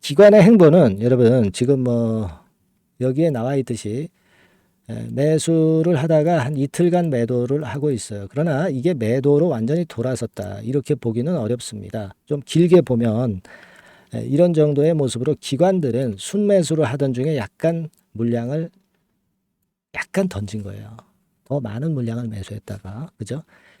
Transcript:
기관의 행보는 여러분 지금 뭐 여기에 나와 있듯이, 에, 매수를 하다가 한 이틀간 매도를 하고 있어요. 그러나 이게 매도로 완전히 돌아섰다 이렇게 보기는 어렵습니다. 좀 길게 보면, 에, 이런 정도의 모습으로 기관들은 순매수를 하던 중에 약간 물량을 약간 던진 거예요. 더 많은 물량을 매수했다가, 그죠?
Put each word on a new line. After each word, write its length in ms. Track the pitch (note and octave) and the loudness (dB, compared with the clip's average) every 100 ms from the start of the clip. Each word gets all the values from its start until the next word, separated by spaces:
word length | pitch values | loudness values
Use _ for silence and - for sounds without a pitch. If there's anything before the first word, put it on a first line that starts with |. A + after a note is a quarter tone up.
기관의 400 | - C#3+ G3+ G#3 | -4 6 8 10
행보는 600 | F#3 A3+ E3 E3+ C#3 G2 | 8 8 8 8 4 2
여러분 500 | A#2 B2+ A#2 B2+ G#2 | 2 4 6 6 2
지금 260 | F#2 B2 C#3 | 0 0 2
뭐 500 | B2+ A#2+ A#2 A2+ G2 D#2 _ _ _ _ _ _ | 2 0 0 -2 -6 -10 _ _ _ _ _ _
여기에 300 | B2+ C3+ E3 | -4 0 0
나와 260 | B2+ A#2+ C#3 | 0 -2 -2
있듯이, 540 | C3 A2+ G#2 A2+ D#3+ _ _ _ _ _ _ _ - | -4 -6 -6 -8 -10 _ _ _ _ _ _ _ -16
에, 180 | A2+ A2+ | -12 -10
매수를 840 | A#2 D3 D#3 - E3 D#3+ D#3+ D#3+ E3 | -2 0 0 0 2 2 2 2 0
하다가 480 | D#3+ D#3 D3+ E3+ | 2 2 2 0
한 140 | B2+ D3 | -2 -4
이틀간 520 | C3+ - F3 F3 E3+ | -6 0 0 2 0
매도를 540 | B2+ A#2 B2 A#2+ C#3+ | -2 -2 -2 -2 -4
하고 260 | C#3+ C#3 D3 | -4 -4 -4
있어요. 380 | B2 - G#2 G2 | -4 -8 -12 -10
그러나 380 | C3+ E3 C3+ F3+ | -4 -2 -2 -4
이게 260 | C3+ C#3+ | -2 -2
매도로 540 | D3+ A2 B2+ C#3 D3 F3 | -2 -2 0 2 2 2
완전히 380 | B2 A2+ D#3+ E3+ | 0 -2 -2 -4
돌아섰다 760 | - A#2+ B2+ A2+ - G2+ G2 | -6 -4 -4 -8 -10 -12 -10
이렇게 340 | A2 C#3 - | -4 -4 -2
보기는 420 | C#3+ A#2+ A2+ C3+ F3 | -4 -2 -4 -4 -4
어렵습니다. 760 | A2 B2 - G#2+ G2 A#2 G2 - _ | -4 -4 -6 -14 -12 -10 -12 -16 _
좀 160 | C#3+ | -8
길게 380 | - D#3 E3+ F3+ | -2 0 6 4
보면, 600 | C3+ A#2+ A#2 A2 B2+ F#2+ - - - - - _ _ | 4 0 0 0 -2 -4 -10 -20 -20 -20 -20 _ _
에, 120 | A2+ A#2 | -10 -4
이런 280 | C#3 F3 | 2 2
정도의 400 | D#3+ D3+ C#3+ D3+ | 4 2 2 2
모습으로 420 | D#3+ C3+ A2+ C3 C#3+ | 2 -2 -2 -4 -4
기관들은 760 | - C3+ F3 F#3+ D3 A#2 C3 G2 | -4 0 2 2 -2 -2 -4 -6
순매수를 680 | - G3 G#3 G3+ D3+ D#3 | -8 -2 2 2 2 0
하던 300 | D3 C3+ C#3 | -2 -2 -2
중에 240 | B2 C#3 D3+ | -2 -2 -4
약간 520 | G2+ _ D#3+ E3+ D#3 _ _ | -6 _ -4 -2 -8 _ _
물량을 600 | G#2 A#2 A#2 A#2 D3+ E3+ _ _ _ _ _ _ _ _ _ _ _ _ - | -6 -4 -2 -4 -6 -8 _ _ _ _ _ _ _ _ _ _ _ _ -16
약간 320 | - F#3 F#3+ | -6 -4 -4
던진 360 | G2+ G#2 A2 | -4 -8 -10
거예요. 340 | G2 G2+ G#2+ A2 _ _ _ _ _ | -12 -14 -18 -20 _ _ _ _ _
더 160 | C#3+ | -6
많은 320 | A#2 A2 D#3 | -6 -6 -6
물량을 340 | D3 A#2 A#2 A#2+ | -4 -4 -6 -8
매수했다가, 840 | G#2+ F#2+ G2+ - G2+ F#2+ G#2 D#3 _ | -10 -12 -14 -12 -14 -12 -14 -16 _
그죠? 260 | G#2 C3+ - _ _ _ | -10 -10 -12 _ _ _